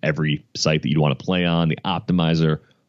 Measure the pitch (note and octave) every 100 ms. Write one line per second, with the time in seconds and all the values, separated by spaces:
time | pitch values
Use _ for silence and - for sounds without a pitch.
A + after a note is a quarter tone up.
0 | - D2+ D2+ D2 - - D#2+ D#2 C#2 D2+
1 | D2 C2 - F#2 F2 E2+ E2 - - E2+
2 | - F2+ D#2+ E2 D#2+ D#2 - _